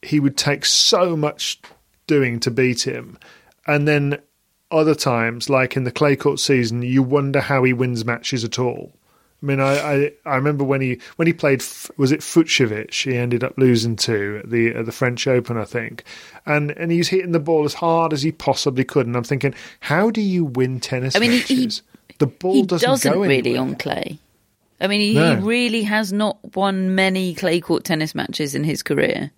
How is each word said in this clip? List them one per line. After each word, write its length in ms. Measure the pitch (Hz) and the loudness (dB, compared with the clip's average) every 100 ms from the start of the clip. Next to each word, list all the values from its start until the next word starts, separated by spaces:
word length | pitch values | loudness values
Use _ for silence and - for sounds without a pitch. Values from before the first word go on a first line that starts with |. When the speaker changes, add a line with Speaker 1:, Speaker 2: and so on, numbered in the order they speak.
Speaker 1:
he 180 | - 151 | 0 0
would 160 | 139 135 | 2 0
take 280 | - 143 - | -2 0 0
so 500 | - - 208 180 165 | 2 2 4 2 2
much 420 | 151 - - - - _ _ _ - | -2 -4 -8 -8 -14 _ _ _ 0
doing 320 | 151 131 117 | 2 2 0
to 100 | 127 | -2
beat 360 | 117 127 120 135 | 2 2 2 -4
him. 320 | 127 120 - - - _ _ - | -6 -12 -20 -20 -20 _ _ -2
And 220 | 147 147 | 0 4
then 300 | 147 143 143 _ _ _ _ _ | 2 2 -4 _ _ _ _ _
other 240 | 160 156 | 2 4
times, 540 | 147 - 120 113 117 - | 2 2 0 0 -2 0
like 260 | 139 127 - | 0 2 -2
in 80 | |
the 60 | 123 | -4
clay 260 | - 147 139 | 0 2 2
court 220 | 147 139 | 0 -2
season, 440 | - 135 117 120 | 2 2 2 -2
you 200 | 123 131 | 0 2
wonder 380 | 127 143 139 143 | 4 2 2 -2
how 240 | - 139 | 0 2
he 80 | 127 | 2
wins 320 | 123 127 120 | 2 0 -2
matches 400 | 113 117 - 131 | -4 -4 -4 -4
at 140 | 113 - | -4 -2
all. 340 | 123 120 - _ _ _ _ _ | -4 -4 -12 _ _ _ _ _
I 40 | 143 | -4
mean, 120 | 139 | 0
I, 140 | 135 143 | 0 0
I, 340 | 151 143 143 - - | 0 0 0 -4 -4
I 100 | 131 | 0
remember 280 | 143 147 | 0 0
when 180 | 135 139 | 0 0
he, 180 | 131 123 - - | -2 -6 -10 -2
when 100 | 165 | 0
he 60 | |
played, 280 | 165 151 135 | 2 2 2
F-, 280 | - - - - | -2 -12 -16 0
was 160 | 135 | 2
it 80 | - | 2
Fucsovics 840 | - 170 160 - 123 107 107 - 139 | 2 2 4 2 2 0 -6 -6 -4
he 60 | 123 | -2
ended 260 | 123 120 | 0 -2
up 120 | 127 - | -2 2
losing 400 | 131 117 117 110 | 4 6 2 -2
to 440 | - 110 101 104 | -2 -2 -2 -6
at 60 | 107 | -4
the, 180 | 117 113 | 0 0
at 160 | 113 | 0
the 80 | 113 | -8
French 340 | - 127 123 - | -2 -2 0 0
Open, 300 | 127 120 117 | 0 0 -6
I 80 | |
think. 400 | 101 120 113 117 - - - - | -4 -6 -8 -14 -18 -20 -20 -18
And, 280 | - 151 147 | -2 -2 -2
and 200 | 147 165 | -4 -2
he's 160 | 170 170 | 0 2
hitting 240 | 190 180 | 0 0
the 80 | 165 | -2
ball 240 | 147 160 | 2 0
as 80 | 151 | 0
hard 400 | - 165 165 165 | -2 0 2 2
as 80 | 151 | 0
he 100 | 151 | -4
possibly 520 | 156 - 131 - 127 | -2 -2 0 -2 -2
could. 220 | 135 147 120 | 0 0 0
And 100 | 120 | -4
I'm 80 | |
thinking, 300 | 117 139 139 - - - | -4 -2 -2 -4 -18 -16
how 300 | - 151 220 | -2 0 2
do 100 | 226 | 0
you 240 | 208 180 | 0 0
win 340 | 160 123 127 131 | 0 0 -2 -2
tennis 380 | - 131 127 190 | -4 -4 -2 0
Speaker 2:
I 40 | |
mean, 100 | 233 | 2
he, 80 | 240 | 2
Speaker 1:
matches? 440 | - 262 247 - _ _ _ - | 2 0 0 -4 _ _ _ -2
The 80 | 139 | -2
ball 260 | - 185 | 0 2
Speaker 2:
he 100 | 226 | 2
Speaker 1:
doesn't 220 | 190 175 240 | 2 2 2
Speaker 2:
doesn't 260 | 269 139 | 2 2
Speaker 1:
go 80 | 165 | 2
Speaker 2:
really 160 | 202 135 | 2 2
Speaker 1:
anywhere. 220 | 120 123 | 2 0
Speaker 2:
on 140 | 131 135 | -2 -4
clay. 420 | - - - 151 _ _ _ _ _ _ | -4 -4 -6 -12 _ _ _ _ _ _
I 100 | 190 | -2
mean, 120 | 208 | 0
he, 140 | 208 | 2
Speaker 1:
No. 220 | 175 165 151 | 4 4 2
Speaker 2:
he 60 | |
really 400 | 196 240 240 226 | 0 0 0 0
has 280 | 208 214 208 | 0 -2 -2
not 240 | 196 214 - - | 0 -2 -4 -10
won 400 | - 196 190 185 | -2 -2 0 0
many 380 | 190 190 185 185 | 2 2 2 -2
clay 260 | 165 185 175 | -2 0 0
court 240 | - 170 | 0 -2
tennis 300 | - 160 156 | 0 -2 -2
matches 400 | 160 - - 147 | -4 -8 -4 -4
in 100 | 139 | -2
his 180 | 151 - | -2 -4
career. 480 | - 143 - - 143 | -2 0 0 0 -6